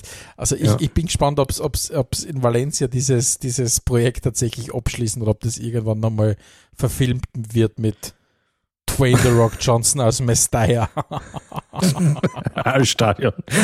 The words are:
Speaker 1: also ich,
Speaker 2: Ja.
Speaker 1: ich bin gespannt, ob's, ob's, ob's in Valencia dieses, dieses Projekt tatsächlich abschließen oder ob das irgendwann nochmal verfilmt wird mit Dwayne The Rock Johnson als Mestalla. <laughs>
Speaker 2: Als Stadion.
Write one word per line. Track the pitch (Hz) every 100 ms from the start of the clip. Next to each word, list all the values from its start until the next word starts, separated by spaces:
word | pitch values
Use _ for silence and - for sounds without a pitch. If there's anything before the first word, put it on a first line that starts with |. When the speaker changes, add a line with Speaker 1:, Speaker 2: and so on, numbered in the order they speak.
| - - - -
Speaker 1:
also | 110 -
ich, | -
Speaker 2:
Ja. | 104
Speaker 1:
ich | 156
bin | - 160
gespannt, | - 143 147
ob's, | 135 -
ob's, | 151 - -
ob's | 156 123 -
in | - 139
Valencia | 123 120 139 - 131
dieses, | 123 135 123 - -
dieses | 131 123 117 -
Projekt | - 123 120 - 123
tatsächlich | - 117 - 110 127
abschließen | - 120 113 123
oder | 107
ob | 104
das | 117 110
irgendwann | 117 117 110 110
nochmal | 113 110 110 101 - - _ -
verfilmt | 123 - 127 123 -
wird | 120 110 113 110 -
mit | 110 - - - _ _ _ _ _ _ -
Dwayne | - 131 120
The | 123
Rock | 117 113 -
Johnson | - 117 110 139
als | 117 113
Mestalla. | 123 113 - 120 113 120 113 - - 147 - - - - -
<laughs> | - 185 135 165 143 - - - -
Speaker 2:
Als | 120 135 123
Stadion. | - 110 101 123 - - 156